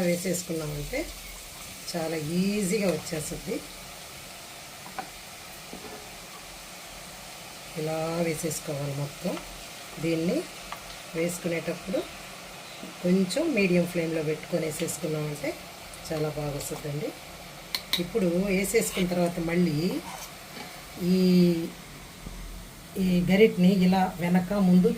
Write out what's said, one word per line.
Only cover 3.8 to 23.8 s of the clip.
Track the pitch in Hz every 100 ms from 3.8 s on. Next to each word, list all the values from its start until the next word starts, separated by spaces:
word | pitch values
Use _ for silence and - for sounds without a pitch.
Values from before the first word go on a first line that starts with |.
| - - - - - - - - - - - - - - - - - - - - - - - - - - - - - - - - - - - - - - - 165
ఇలా | 156 160 165 170 165
వేసేసుకోవాలి | 151 160 - - 139 143 139
మొత్తం. | 143 - 180 320 - - - - - - 165
దీన్ని | 165 170 285 359 - - - - - - 165
వేసుకునేటప్పుడు | 170 175 175 165 165 - - 262 - - - - - - - - - - 180
కొంచెం | 190 185 - 330 226
మీడియం | 190 175 175 170
ఫ్లేమ్లో | 165 160 151
పెట్టుకొని | 156 - 170 160
వేసేసుకున్నామంటే | 147 156 - 156 156 151 147 294 - - - - - -
చాలా | 160 151 143
బాగా | 147 143
వస్తుందండి. | - 151 151 147 269 - - - - - - - - -
ఇప్పుడు | 175 226 180 175 202
వేసేసుకున్న | 190 190 - 180 202 180
తర్వాత | 180 170 170 165
మళ్ళీ | 175 170 147 185 294 - - - - - - - - - - 180
ఈ, | 185 185 180 175 170 175 - - - - - - - - - - - - 196 185
ఈ | 180 160
గరిటని | 196 220 180 180 196